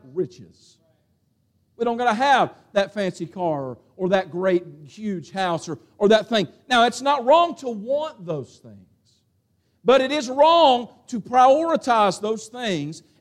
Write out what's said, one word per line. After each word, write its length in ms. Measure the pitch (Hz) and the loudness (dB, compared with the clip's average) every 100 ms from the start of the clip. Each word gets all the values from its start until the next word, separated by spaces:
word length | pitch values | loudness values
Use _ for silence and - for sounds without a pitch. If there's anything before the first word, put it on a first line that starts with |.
| 131 | -14
Riches. 640 | 156 160 - - _ _ _ _ _ _ _ _ _ _ _ _ - | -8 -8 -10 -20 _ _ _ _ _ _ _ _ _ _ _ _ -6
We 80 | |
don't 140 | 233 233 | -4 -2
gotta 160 | 240 | -2
have 400 | 214 277 254 160 - _ | 0 2 2 0 -6 _
that 220 | 202 190 | -4 -2
fancy 320 | 214 185 - 160 | -4 -6 -8 -12
car 360 | 190 175 143 | -8 -6 -4
or, 160 | 131 117 _ - | -8 -14 _ -6
or 120 | 185 | -2
that 200 | 190 170 | -2 -2
great, 340 | 175 190 175 175 147 143 | -4 0 0 -4 -20 -20
huge 440 | - 214 180 - | -12 -10 -10 -10
house 380 | 190 185 165 - | -6 -4 -4 -8
or, 100 | 143 _ - | -14 _ 0
or 100 | 208 | 4
that 200 | 214 - | 4 2
thing. 180 | 226 180 _ - | -2 -4 _ -2
Now, 180 | 247 240 | 2 2
it's 160 | 233 | 0
not 240 | 269 285 240 | -2 0 4
wrong 280 | 320 349 - | 4 2 -4
to 120 | 262 | -10
want 560 | 214 226 285 311 226 | -8 -6 -4 -6 -10
those 320 | 175 151 120 _ | -10 -10 -10 _
things. 200 | 117 101 92 _ _ _ _ _ _ _ _ _ | -20 -20 _ _ _ _ _ _ _ _ _ _
But 160 | 190 269 | 2 2
it 100 | 262 | 2
is 180 | 302 240 | -4 -2
wrong 600 | 269 311 339 294 247 233 _ - | 2 4 6 4 2 -2 _ -12
to 120 | 233 | -10
prioritize 1000 | 196 247 254 285 330 302 254 226 208 - | -2 4 4 4 2 -2 0 2 2 0
those 280 | 208 220 - | -4 -6 -10
things 540 | 247 233 170 147 160 _ _ | -10 -6 -6 -6 -12 _ _